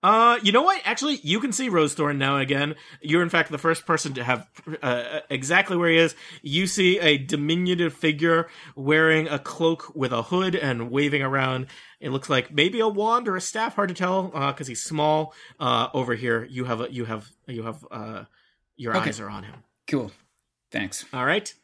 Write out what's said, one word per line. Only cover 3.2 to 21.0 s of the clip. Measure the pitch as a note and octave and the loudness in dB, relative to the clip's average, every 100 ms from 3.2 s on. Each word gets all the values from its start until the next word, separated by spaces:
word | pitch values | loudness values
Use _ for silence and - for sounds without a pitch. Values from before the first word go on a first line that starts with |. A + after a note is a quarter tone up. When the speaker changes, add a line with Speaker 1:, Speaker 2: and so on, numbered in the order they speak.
Speaker 1:
in | E3+ | 4
fact, | E3 D#3+ | 2 0
the | D3+ | 0
first | E3 D#3+ - | 0 0 0
person | D#3+ D#3 C3 | 0 0 -6
to | |
have, | A#2+ B2 - - - D#3 | 0 0 -2 -20 -12 -6
uh, | C#3 B2 A#2+ D#3 - | -2 -2 -2 -8 -6
exactly | C3+ C3+ F3 G3 F3+ | -6 0 2 2 0
where | E3+ | 4
he | E3 | 4
is. | E3 - - D#3+ | 4 0 -18 -14
You | D3 D3+ F#3 | -4 -2 0
see | G#3 F#3 F#3+ | 2 4 4
a | E3+ C#3+ | 4 2
diminutive | C3+ D3+ D3 E3+ F3+ F3+ E3+ | 0 -2 2 2 2 2 0
figure | - D#3+ D3+ E3 E3 E3 - - - | 0 -2 2 2 2 0 -10 -20 -8
wearing | C3+ D#3 D#3+ D#3 D#3 | 2 4 6 4 2
a | C#3+ | -4
cloak | - - E3 E3 - - | -6 0 0 0 -6 -4
with | C3 | -2
a | A#2 | -2
hood | A#2 F3+ F#3 F3+ | 0 0 0 0
and | C#3+ B2 A#2 | 0 -2 -2
waving | C3 D3 C#3+ | 0 2 0
around. | C3+ C3+ C3 C3 C3 - - _ | 0 0 0 -2 -6 -14 -20 _
It | C#3 | -6
looks | C3+ - | -6 0
like | C3+ B2 | 0 0
maybe | D3 E3 A3+ | 0 2 2
a | A3 | 0
wand | G3+ G#3+ A#3+ A3+ | 0 0 0 0
or | F#3 | -4
a | |
staff. | - A3 A3+ - | -4 -4 -4 -2
Hard | G3+ | -4
to | F3 | -2
tell, | F3+ F#3+ F#3 | -2 0 -2
uh, | D#3+ C#3 | -2 -4
'cause | C#3 C3 | -4 -8
he's | A#2+ | -8
small. | - D#3 D3+ D#3 D#3 - - - | -6 0 2 2 0 -10 -20 -4
Uh, | C3 A#2+ B2 | 0 2 0
over | C3+ B2 A2+ | -2 -2 -2
here, | B2 A2+ B2+ | 0 -2 -2
you | B2+ B2+ | -8 -4
have | A2+ | -4
a, | A#2+ | -4
you | B2+ A2+ | -6 -6
have, | A2 G#2+ _ - | -8 -10 _ -14
you | A#2+ | -10
have, | A2+ A2 - | -10 -12 -14
uh, | A#2 G#2 G#2+ A#2 _ _ _ _ _ | -14 -12 -14 -16 _ _ _ _ _
your | A#2 A2 | -4 -2
Speaker 2:
Okay. | A#2 | -2
Speaker 1:
eyes | G#2 | -6
are | G2+ | -10
on | G#2 | -12
him. | F#2 - _ _ - | -14 -20 _ _ -4
Speaker 2:
Cool. | C#3+ G#2+ - _ _ _ _ _ | -4 -4 -14 _ _ _ _ _
Thanks. | - - - | -8 -6 -10